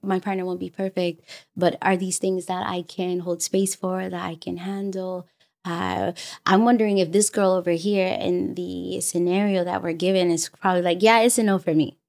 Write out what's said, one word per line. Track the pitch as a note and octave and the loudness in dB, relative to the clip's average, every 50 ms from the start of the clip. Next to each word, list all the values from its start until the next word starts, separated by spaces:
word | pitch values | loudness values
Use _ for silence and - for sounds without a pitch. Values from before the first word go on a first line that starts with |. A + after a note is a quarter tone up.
my | - G3 F#3+ F#3 | -4 -2 -2 -2
partner | - G3+ F#3+ F#3+ F3+ | -2 -2 -4 -4 -4
won't | F#3 F3+ F3 | -4 -6 -6
be | F#3 F3+ | -8 -10
perfect, | - - F#3+ F#3+ F#3+ F#3+ F3+ F3 E3 - _ - - - - _ - | -8 -6 -6 -4 -2 -2 -2 -2 -4 -6 _ -20 -20 -20 -20 _ -4
but | - F3+ E3+ - - | 0 0 0 0 0
are | - F#3+ F#3+ | 0 0 0
these | F3 F#3+ F#3 F3+ - | 0 0 -4 -4 -2
things | - F#3+ F#3+ F3+ F3+ - | -2 -2 -2 -2 -4 -6
that | F#3 F3+ G3 - | -6 -4 -4 -4
I | F3+ F3+ | -4 -6
can | F3 - - - F#3 F3+ F3+ F3+ | -8 -8 -8 -6 -4 -4 -4 -4
hold | E3+ F3+ F3 F3 | -4 -4 -4 -4
space | - - - F#3+ G3 F#3+ - | -4 -2 0 0 0 0 -2
for, | - - F#3 F#3 F#3 F#3 F#3 | -4 -4 -4 -4 -4 -6 -6
that | F3+ F3 | -8 -8
I | F3+ F3+ E3 | -8 -8 -10
can | E3 - F3+ F3+ F3 | -10 -10 -10 -8 -8
handle?" | F3 F#3+ G3 G3 G3 G3 F#3+ F#3+ F#3 F#3 F#3 F3+ F3+ _ _ _ _ _ _ _ - | -8 -8 -8 -6 -6 -6 -6 -6 -6 -6 -8 -10 -10 _ _ _ _ _ _ _ -8
Uh, | F3+ E3+ E3+ B2+ F2+ F#2 - G2 - F3 - - - - - - | -8 -6 -4 -4 -2 -2 -2 -2 -4 -4 -6 -12 -16 -14 -4 2
I'm | - F#3+ G3 A3+ | 4 4 6 6
wondering | A#3+ B3 A3 A3 G#3 G3+ G3 | 6 4 4 4 2 2 2
if | F3+ D#3+ | 0 2
this | E3+ G3+ G#3 - | 2 2 2 2
girl | - G#3 G3 F#3 | 2 2 2 2
over | F#3 F#3 F3 F3 | 2 2 2 0
here | E3+ E3 E3+ G#3 G#3 G3 F#3 F#3 | 0 0 0 0 2 2 2 0
in | - - - F3+ F3 F3+ - - F3+ | 0 -2 -2 0 0 0 0 -2 -4
the | F3+ F3+ F3+ - - F3+ F3+ F#3 - | -6 -8 -8 -6 -8 -6 -6 -6 -4
scenario | - - - F3 F3 F3 F3+ G3 G#3 G#3 G3 F#3 F3 | -4 -4 -2 0 0 2 2 2 2 2 2 0 0
that | F3+ F#3 F#3+ F#3 | 0 -2 -2 -2
we're | E3+ E3 | -4 -4
given | E3 F3+ F#3 F#3+ F#3+ F3+ F3 | 0 0 2 2 4 4 2
is | E3 D#3+ - - | 2 0 -2 -6
probably | _ - - F#3+ F#3 F3+ | _ -2 0 2 2 2
like, | F3 F3+ E3+ F3+ G3+ | 2 2 2 4 6
"Yeah, | A3 A3+ A3+ | 6 6 8
it's | A3+ A#3+ A#3+ A#3+ | 6 4 4 4
a | A3 | 4
no | G#3 G3 F#3 | 4 2 2
for | - F3 D#3 | 2 2 4
me." | D#3 D3+ - - _ _ | 4 2 2 -2 _ _